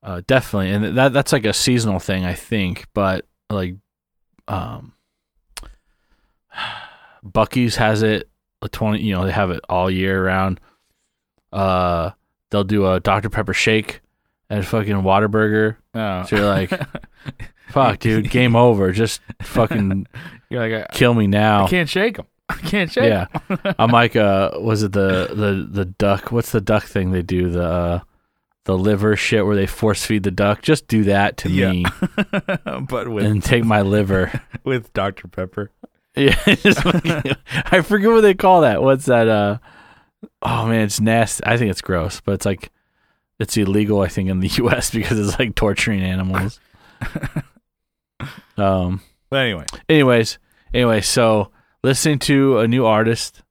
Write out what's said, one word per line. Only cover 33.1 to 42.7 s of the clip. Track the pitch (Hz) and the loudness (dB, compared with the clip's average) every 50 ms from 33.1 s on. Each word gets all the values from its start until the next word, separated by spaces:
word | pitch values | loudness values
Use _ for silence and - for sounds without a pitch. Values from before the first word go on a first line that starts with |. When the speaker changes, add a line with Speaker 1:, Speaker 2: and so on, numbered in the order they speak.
| 113 104 101 | -4 -2 0
Speaker 1:
and | 104 104 104 - | 0 0 0 0
take | - 131 120 117 | 0 0 2 2
my | 113 110 104 101 | 2 2 2 2
liver. | 98 101 107 104 95 98 95 92 - - - - _ - | 2 2 2 2 2 2 0 0 0 -4 -8 -10 _ -18
Speaker 2:
<laughs> | 120 _ | -10 _
with | - 135 123 113 - _ | -4 -4 -4 -6 -6 _
Doctor | - 95 98 95 - - 90 | -4 -4 -4 -4 -8 -16 -14
Pepper. | _ - 92 92 _ - 101 98 _ _ - - _ _ _ _ _ | _ -8 -8 -8 _ -10 -10 -10 _ _ -20 -20 _ _ _ _ _
Speaker 1:
Yeah, | - 139 135 - - | 2 2 2 2 2
<laughs> | - | 2
it's | - 196 - - 208 190 - 135 | 0 0 2 2 2 2 2 2
like, | 180 170 175 - 165 165 151 135 135 135 - _ - - 147 - - - | 0 0 0 0 0 -4 -2 -2 -4 -4 -6 _ -8 -8 -6 -2 2 2
I | 185 160 | 2 2
forget | - 202 208 196 220 | 2 0 2 4 4
what | 233 226 214 | 4 6 6
they | 208 190 | 4 4
call | 190 - 190 185 180 156 | 4 4 6 6 6 6
that. | 131 - - - | 4 2 2 2
What's | 135 135 135 139 | 2 2 2 2
that? | - 127 117 113 113 | 2 2 4 4 4
Uh, | 110 107 104 101 101 113 _ - - - - - - _ _ _ _ _ - - _ _ - | 2 2 2 0 -2 -4 _ -18 -20 -20 -20 -20 -20 _ _ _ _ _ -20 -20 _ _ -6
oh | 113 117 117 110 | -4 -4 -2 -2
man, | 113 113 113 | 0 0 0
it's | 110 101 101 - | 0 0 -2 -2
nasty. | 107 110 113 117 113 104 - - - | 0 2 2 2 2 0 -2 -4 0
I | - 113 | 0 0
think | 120 120 104 | 2 2 0
it's | 92 - - | -2 -4 -4
gross, | - 95 87 80 95 - - | -4 -2 -2 -2 -4 -6 -8
but | - - 101 | -4 -4 -4
it's | 95 - | -2 -2
like, | 101 98 85 - - | -4 -4 -4 -8 -20